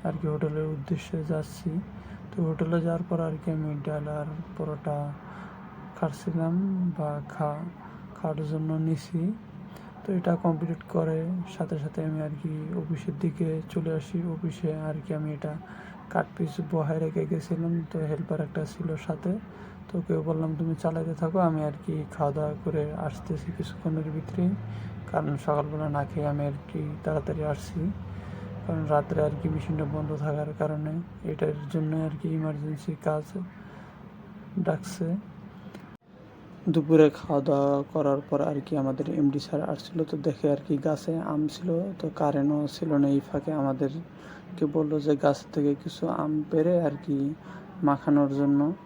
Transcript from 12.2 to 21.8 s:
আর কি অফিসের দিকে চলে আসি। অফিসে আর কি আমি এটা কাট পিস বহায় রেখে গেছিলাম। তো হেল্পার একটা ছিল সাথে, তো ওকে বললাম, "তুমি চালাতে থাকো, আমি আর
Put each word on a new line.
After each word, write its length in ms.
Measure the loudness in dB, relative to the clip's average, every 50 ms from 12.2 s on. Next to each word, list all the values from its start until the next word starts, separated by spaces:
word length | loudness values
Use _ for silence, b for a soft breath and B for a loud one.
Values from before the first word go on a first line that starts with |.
আর 80 | -2 -2
কি 440 | -4 -4 -4 -4 -4 -4 -4 -4 -4 -4
অফিসের 360 | -2 -2 -4 -4 -2 -6 -4 0
দিকে 420 | 0 -2 0 0 0 0 0 -2 -4 -2
চলে 240 | -2 -2 0 0 0
আসি। 240 | -2 -2 -2 -2 -2 -2 0
অফিসে 480 | -2 -2 -2 -4 -4 -2 -2 -2 -2
আর 180 | 0 -2 -4 -4 -4 -4 -2
কি 60 | -2
আমি 200 | -2 0 -2 -2
এটা 200 | -4 -4 -6 -6 -6 B B B B B B B B B -2
কাট 160 | 0 0 0 0 -2 -4
পিস 160 | -4 -2 -2 -4 -4 0
বহায় 280 | 0 2 2 2 2 2
রেখে 260 | 0 0 0 0 0
গেছিলাম। 600 | 2 0 -2 0 -2 -2 0 0 0 0 0 -2 -2
তো 80 | -4 -2
হেল্পার 420 | 0 0 0 -2 0 -2 -2 -2
একটা 240 | -2 -2 -2 -4 -4
ছিল 300 | -4 -4 -4 -4 -2 -2
সাথে, 360 | -4 -4 -4 -6 -2 0 -2 -2 -2 -4 B B B B B B B B -6
তো 80 | -4 -4
ওকে 180 | 0 0 0 0
বললাম, 380 | 2 0 0 2 2 0 0
"তুমি 200 | 0 0 0 0 2
চালাতে 320 | 0 0 0 2 -2 -2 -2
থাকো, 260 | 0 0 2 4 4
আমি 240 | 4 4 4 4 0
আর 120 | 0 -2 -4